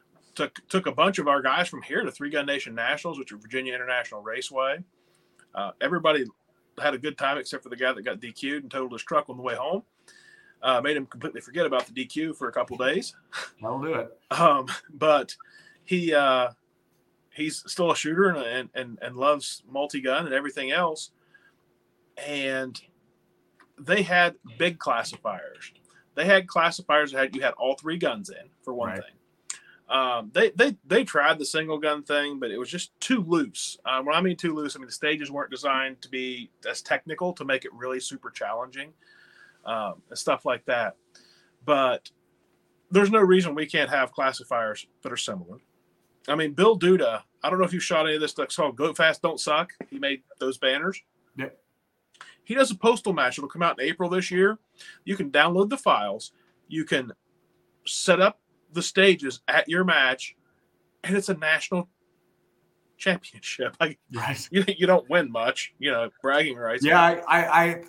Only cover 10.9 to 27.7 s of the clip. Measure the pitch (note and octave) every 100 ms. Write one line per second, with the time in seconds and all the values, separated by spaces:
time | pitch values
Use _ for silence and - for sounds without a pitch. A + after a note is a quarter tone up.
10.9 | D3 C3 A#2+ D3+ A#2 - D#3+ D#3 C3 -
11.9 | B2 B2 D3+ D#3+ C#3+ B2 B2 A#2+ B2 C3
12.9 | F3+ - - _ - - - A2 C3 D3+
13.9 | D3 - - - - E3+ C#3+ B2 - -
14.9 | C#3+ D#3 D3 - - - - - _ -
15.9 | F3+ E3 D3 C#3 B2+ B2 - _ _ _
16.9 | _ _ _ _ - D#3 - - - E3+
17.9 | - D3+ E3+ G3 D#3 A#2 B2+ B2 C3 B2
18.9 | A2 B2 B2 C#3 D3 - - A#2 C3+ C#3+
19.9 | C#3+ C3 C#3+ D#3+ C3+ C#3+ C#3+ C3 E3 E3+
20.9 | D#3 - _ _ _ _ _ _ _ _
21.9 | _ _ - C#3+ C#3+ C3+ C3 B2+ B2 -
22.9 | _ _ _ _ _ _ _ _ - C#3
23.9 | G3+ E3+ F3+ E3+ E3+ B2+ A#2 F3 E3 D3+
24.9 | A#2 - - A2 F2+ D2 - - - _
25.9 | _ _ C#3+ F3 F#3+ F3+ F3 E3+ F3 -
26.9 | D3 C#3+ C3+ C3+ C3 B2+ - B2+